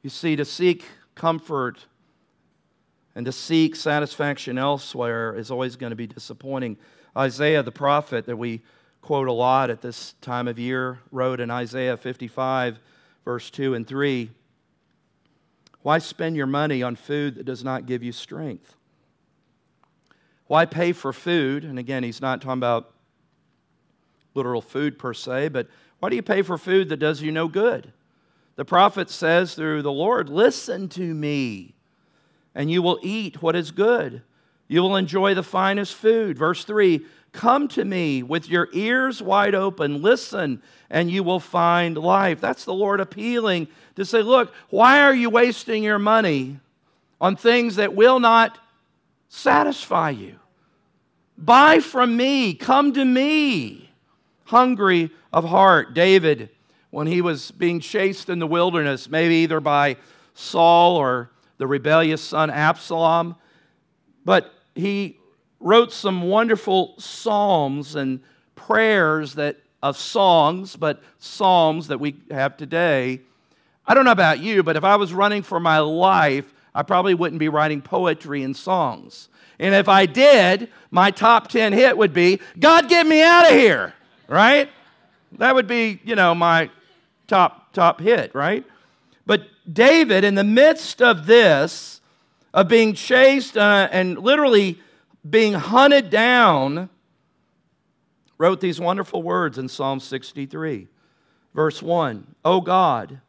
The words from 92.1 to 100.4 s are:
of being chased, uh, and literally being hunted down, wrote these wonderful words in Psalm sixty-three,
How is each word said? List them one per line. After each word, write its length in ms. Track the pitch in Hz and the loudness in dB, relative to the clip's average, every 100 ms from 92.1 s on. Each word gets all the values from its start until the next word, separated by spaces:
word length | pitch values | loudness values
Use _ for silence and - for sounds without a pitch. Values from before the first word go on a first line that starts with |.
| _ _ _ _ | _ _ _ _
of 140 | - 180 | 0 4
being 280 | 226 220 | 4 2
chased, 640 | 185 - 254 269 277 - 220 | -2 0 4 6 4 -2 0
uh, 320 | 208 202 190 | 2 4 2
and 260 | 185 185 170 | -2 -2 -2
literally 640 | 202 294 285 214 196 165 _ _ _ _ 151 | 0 2 4 4 2 -6 _ _ _ _ -2
being 240 | 220 220 | 2 2
hunted 580 | 190 165 233 285 285 196 | -2 0 4 6 4 2
down, 800 | 208 233 247 214 151 135 156 185 _ _ _ _ _ _ _ _ _ _ _ _ _ _ _ | 0 2 4 4 4 -2 -6 -10 _ _ _ _ _ _ _ _ _ _ _ _ _ _ _
wrote 220 | 165 190 | 0 0
these 200 | 190 156 | -4 -4
wonderful 420 | 175 180 190 180 | -4 -4 -6 -8
words 360 | 165 180 165 127 | -4 -2 -4 -6
in 100 | 131 | -12
Psalm 320 | - 135 135 | -6 -6 -6
sixty-three, 880 | - 131 - 147 | -8 -12 -12 -14